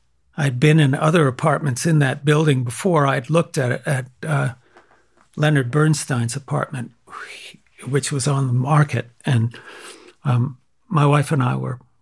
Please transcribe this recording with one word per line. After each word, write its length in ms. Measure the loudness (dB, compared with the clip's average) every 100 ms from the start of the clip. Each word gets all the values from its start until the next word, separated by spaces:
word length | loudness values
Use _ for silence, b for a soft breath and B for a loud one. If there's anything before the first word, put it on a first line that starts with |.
| _ _ _ -4
I'd 200 | -4 2
been 200 | 4 6
in 140 | 4
other 340 | 2 2 4 2
apartments 580 | 0 0 0 -2 -2 0
in 140 | 2
that 240 | 2 0
building 400 | 0 2 2 0
before. 440 | -2 -4 0 2 2
I'd 220 | 0 0
looked 280 | 0 0 -2
at, 280 | -2 -2 -4
at, 180 | -4 -6 _ -4
uh, 240 | -2 -2 -6 b b b b b b b -2
Leonard 360 | 0 2 0
Bernstein's 640 | 0 2 0 -2 -4 -4 -6
apartment, 560 | -6 -6 -4 -8 -12 _ _ -18 B B B -20 _ _ -4
which 240 | -2 -2
was 160 | -2 0
on 200 | 0 0
the 60 |
market, 560 | 0 2 2 2 -2 -8 _ 0
and, 320 | 0 0 -4 B B B B B B -2
um, 320 | 0 0 -6 _ _ -4
my 160 | 0 2
wife 260 | 2 0
and 100 | 0
I 140 | -2 -2
were, 240 | -6 -10 _ _